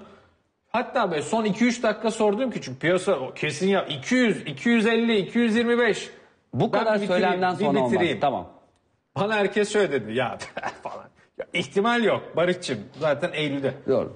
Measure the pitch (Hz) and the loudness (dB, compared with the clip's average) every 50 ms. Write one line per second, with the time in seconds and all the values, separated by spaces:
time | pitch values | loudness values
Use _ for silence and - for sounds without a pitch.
0 | - - - - _ _ _ _ _ _ _ _ _ _ - 233 240 240 - 254 | -10 -18 -20 -20 _ _ _ _ _ _ _ _ _ _ -4 -4 -4 -2 0 0
1 | 220 180 160 147 135 - 220 226 220 208 190 - 240 247 233 - - 214 208 - | 0 0 0 -4 -2 -2 -2 0 0 0 0 2 2 2 2 2 0 0 0 0
2 | - 220 208 - 214 208 202 220 269 233 - 190 - 139 123 - - 165 185 180 | -2 -4 0 2 2 2 2 0 -2 -4 -4 -6 -8 -10 -8 -2 0 2 2 2
3 | - 202 180 135 131 123 - - 151 151 143 - 185 196 196 180 - - 156 131 | 2 2 0 0 -2 -6 -6 -6 -6 -6 -2 0 0 2 2 2 0 -2 -6 -8
4 | - - 247 254 247 220 170 123 - 160 135 - - 233 233 226 208 233 226 226 | -2 0 2 4 4 2 2 0 -4 -10 -12 -2 0 2 2 4 4 2 2 2
5 | 233 233 226 202 180 190 - 233 240 226 208 233 226 233 240 233 240 214 - - | 2 2 2 0 0 0 0 2 2 2 2 2 2 2 2 2 2 2 0 0
6 | - - - - - _ _ _ _ _ - 123 196 226 - 208 233 220 214 202 | -4 -12 -16 -20 -20 _ _ _ _ _ -2 -2 0 0 0 0 2 2 2 2
7 | 208 190 180 - 185 180 180 185 185 180 180 170 214 190 - - - - - - | 2 0 2 2 2 2 2 2 0 0 0 0 0 2 2 2 2 2 2 2
8 | 175 160 123 98 147 139 117 95 85 - - - _ _ _ _ _ _ _ _ | 2 0 0 0 0 0 0 -2 -6 -10 -16 -20 _ _ _ _ _ _ _ _
9 | _ _ _ 135 190 214 220 208 202 190 - 214 202 208 - 208 196 156 143 127 | _ _ _ -4 -2 0 2 2 0 2 2 0 0 2 2 2 2 2 2 -2
10 | 104 107 110 127 123 110 - - - - - - - - - - - - 98 - | -2 -2 -2 -2 -2 -2 -4 -8 -12 -12 -12 -10 -10 -10 -10 -10 -12 -12 -12 -12
11 | - - _ _ _ _ _ - - - - 175 185 - - 202 202 233 240 240 | -16 -20 _ _ _ _ _ -14 -12 -6 -4 -6 -6 -2 0 0 2 2 2 2
12 | 220 196 135 113 - - - 156 175 180 180 180 - - 123 104 98 - - 131 | 2 2 2 0 -2 -4 -2 0 2 2 0 -2 -4 -6 -6 -6 -8 -12 -8 -2
13 | 156 151 139 - 175 170 - 151 151 143 139 139 135 - - - - - 131 107 | 0 0 0 0 -2 -4 -4 -4 -4 -2 -2 -2 -2 -2 -4 -4 -2 0 0 0
14 | 80 - - | 0 -4 -8